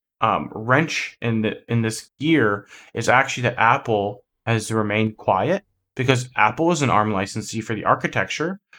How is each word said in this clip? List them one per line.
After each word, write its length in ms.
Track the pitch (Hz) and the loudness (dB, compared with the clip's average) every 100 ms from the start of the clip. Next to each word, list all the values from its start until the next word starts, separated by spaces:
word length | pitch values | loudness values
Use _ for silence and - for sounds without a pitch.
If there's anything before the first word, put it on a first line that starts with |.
| _ _ | _ _
um, 280 | 113 90 73 | 0 0 -2
wrench 640 | - 110 131 165 - - - | -8 0 2 2 -4 -8 -6
in 220 | 117 113 | -4 -2
the, 160 | 107 - - | -2 -4 -2
in 120 | 117 | 0
this 280 | 113 110 - _ | 0 -4 -12 _
gear 480 | 151 156 110 101 - - - | 0 4 4 0 -6 -20 -12
is 140 | - 110 | -4 2
actually 340 | 120 135 - | 2 2 -2
that 100 | 120 - | -4 2
Apple 640 | 113 127 - 107 101 110 _ _ - | 2 2 0 0 -2 -6 _ _ -4
has 260 | 113 110 | -2 -2
remained 460 | 110 107 107 110 110 | -2 0 0 0 -2
quiet, 440 | - 95 117 190 - _ _ | 0 2 2 -2 -4 _ _
because 360 | - 127 131 127 - | -6 0 0 0 0
Apple 360 | 107 113 165 | 2 2 0
is 80 | 165 | 2
an 80 | 139 | 2
arm 240 | 98 107 | 2 2
licensee 480 | 98 101 110 101 110 | -2 -4 -6 -8 -10
for 140 | 107 | -6
the 100 | 107 | -4
architecture. 760 | 92 131 - 120 95 - 160 196 _ | 0 0 0 -4 -4 -4 -6 -6 _